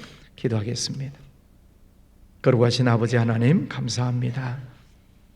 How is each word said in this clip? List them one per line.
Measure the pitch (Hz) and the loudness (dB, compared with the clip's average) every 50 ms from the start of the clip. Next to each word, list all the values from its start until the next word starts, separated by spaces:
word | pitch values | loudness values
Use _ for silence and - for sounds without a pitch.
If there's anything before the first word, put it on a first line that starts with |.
| - - - - - - - | -16 -18 -20 -20 -20 -20 -12
기도하겠습니다. | - - 120 113 107 101 117 120 - - - 123 131 135 135 135 - - - - _ _ _ _ _ _ _ _ _ _ - _ _ - _ _ _ - - - - - | -6 -4 -2 -2 -2 -2 -4 -6 -6 -6 -6 -6 -8 -8 -10 -12 -16 -20 -20 -20 _ _ _ _ _ _ _ _ _ _ -20 _ _ -20 _ _ _ -20 -20 -10 -2 2
거룩하신 | 131 120 113 120 117 120 123 123 123 | 2 4 4 4 4 2 2 2 4
아버지 | 117 110 117 110 123 | 4 2 2 2 2
하나님, | 117 117 117 110 113 117 131 170 208 135 117 | 2 2 2 2 2 4 4 4 4 2 -2
감사합니다. | - 123 131 120 - 123 123 123 123 123 123 123 123 127 131 123 127 139 127 - - - - - - - _ _ _ _ _ _ _ | -6 -6 -6 -4 -4 -2 -2 -2 -2 -2 -2 -4 -4 -4 -6 -6 -6 -8 -12 -16 -18 -20 -20 -20 -20 -20 _ _ _ _ _ _ _